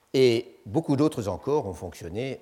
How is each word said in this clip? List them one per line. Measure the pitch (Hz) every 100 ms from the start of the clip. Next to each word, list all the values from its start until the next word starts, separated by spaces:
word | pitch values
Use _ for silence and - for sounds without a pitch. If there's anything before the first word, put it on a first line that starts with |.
| _
Et | 139 127 117 - - 104
beaucoup | 117 160 135
d'autres | 151 139 101
encore | 90 - 147 101
ont |
fonctionné, | 87 90 - - 101 135 123